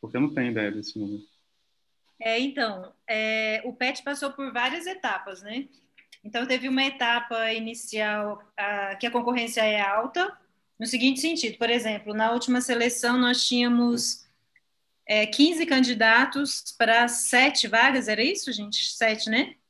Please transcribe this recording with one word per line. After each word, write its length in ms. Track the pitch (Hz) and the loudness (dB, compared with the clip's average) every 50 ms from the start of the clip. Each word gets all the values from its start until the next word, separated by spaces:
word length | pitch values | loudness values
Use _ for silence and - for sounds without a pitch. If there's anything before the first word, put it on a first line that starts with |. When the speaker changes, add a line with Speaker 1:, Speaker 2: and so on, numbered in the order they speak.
| - | -14
Speaker 1:
Porque 120 | 110 - 123 | -8 -2 -2
eu 40 | |
não 120 | 139 147 147 | -2 -2 0
tenho 180 | 139 123 120 | -2 -4 -2
ideia 200 | 117 110 107 104 | -2 -2 -2 -2
desse 260 | 104 107 104 - - 110 | -4 -6 -10 -10 -8 -8
número. 240 | 104 101 104 104 - _ _ _ _ _ _ _ _ _ _ _ _ _ _ _ _ _ _ _ | -8 -6 -8 -10 -12 _ _ _ _ _ _ _ _ _ _ _ _ _ _ _ _ _ _ _
Speaker 2:
É, 200 | 226 226 226 233 | -4 -2 0 0
então, 540 | 262 277 269 285 240 220 202 185 185 185 _ _ _ - | -2 -2 -2 -2 -4 -4 -4 -8 -12 -16 _ _ _ -6
é, 540 | 226 220 220 220 220 220 220 220 214 220 - | -4 -2 -2 -2 -2 -2 0 -2 -2 -4 -4
o 80 | 247 240 | -8 -6
pet 300 | - 247 254 269 - - | -4 -4 -4 -4 -4 -6
passou 280 | 285 285 277 - 285 | -8 -8 -6 -6 -8
por 200 | 277 - 277 262 220 | -6 -8 -10 -6 -4
várias 320 | 240 247 262 269 339 330 | -2 -2 -2 -2 -4 -8
etapas, 560 | 359 381 381 - 247 202 185 - 202 190 180 | -10 -10 -6 -6 -6 -6 -4 -8 -12 -16 -16
né? 260 | 196 208 220 254 277 - _ _ _ _ _ _ _ _ - _ _ | -14 -10 -10 -10 -10 -10 _ _ _ _ _ _ _ _ -20 _ _
Então, 220 | 208 - 240 247 | -8 -6 -4 -2
teve 240 | 254 254 254 240 269 | -2 -2 -2 -2 -2
uma 140 | 262 262 269 | 0 0 0
etapa 680 | 269 269 269 247 233 233 240 226 - 233 226 226 226 220 | 0 0 -2 0 0 0 0 -2 -4 -4 -2 -2 -2 -2
inicial, 880 | 226 226 226 233 233 - - - 214 214 214 208 214 208 208 208 202 - _ _ | -4 -6 -8 -10 -12 -12 -8 -4 -2 -2 -2 -2 -2 -4 -6 -8 -10 -14 _ _
ah, 400 | - 202 202 208 202 196 196 196 | -6 -4 -4 -4 -4 -4 -6 -6
que 100 | 190 - | -6 -6
a 60 | 240 | -2
concorrência 500 | 233 240 226 240 247 254 233 233 233 233 | -2 -2 -2 0 -2 -2 -2 -2 0 2
é 200 | 220 214 214 208 | 2 2 2 2
alta, 540 | 202 196 202 214 233 269 - 349 370 403 - - _ _ _ _ _ _ _ _ | 0 2 0 0 -2 -2 0 -2 -2 -2 -2 -12 _ _ _ _ _ _ _ _
no 60 | - | -8
seguinte 340 | 247 - 247 233 262 269 262 | -4 -2 2 2 2 2 2
sentido, 380 | - 320 339 330 - 226 - - | 0 -2 0 0 -2 -4 -2 -2
por 120 | 240 233 | 0 0
exemplo, 440 | 233 247 214 220 214 208 - 208 208 | 0 0 0 -2 -4 -4 -6 -6 -2
na 180 | 214 220 226 | 0 2 2
última 300 | 233 247 240 - 247 247 | 2 0 0 2 0 0
seleção 560 | 247 - 254 233 233 247 240 - - 240 247 254 | 2 0 0 2 2 0 0 0 0 2 2 4
nós 280 | 247 247 247 247 - | 4 4 2 2 2
tínhamos, 800 | - 247 247 240 240 240 240 240 240 240 240 - - - - - _ _ _ _ _ _ _ _ _ _ _ _ _ _ _ _ - | 2 2 2 2 4 4 4 4 2 2 0 0 -2 -4 -6 -10 _ _ _ _ _ _ _ _ _ _ _ _ _ _ _ _ 0
é, 180 | 208 214 214 | 2 2 2
quinze 400 | 214 208 - 285 320 349 320 339 | 0 4 6 6 6 6 2 0
candidatos 1120 | 339 277 262 254 247 247 208 220 220 226 240 269 262 - 277 285 269 - - - - - _ | 2 4 4 4 4 4 2 4 6 6 6 6 4 0 -4 -2 -2 -4 -6 -8 -12 0 _
para 300 | 233 220 226 233 240 240 | 4 4 6 6 4 4
sete 600 | 240 - - - - 247 254 285 285 - - 214 | 0 -2 -2 2 4 4 4 4 4 0 0 2
vagas, 400 | 190 226 240 269 269 262 214 202 | 4 6 6 6 4 2 0 0
era 160 | 214 208 233 | 0 0 2
isso, 280 | 294 392 - - 269 | 0 0 -2 -4 -6
gente? 420 | 240 202 208 208 214 - - - - | -6 -6 -6 -6 -4 -4 -4 -4 -2
Sete, 360 | - 233 220 220 220 - 220 | 0 0 0 0 0 -2 0
né? 260 | 220 240 320 359 - _ _ | 0 0 0 -2 -6 _ _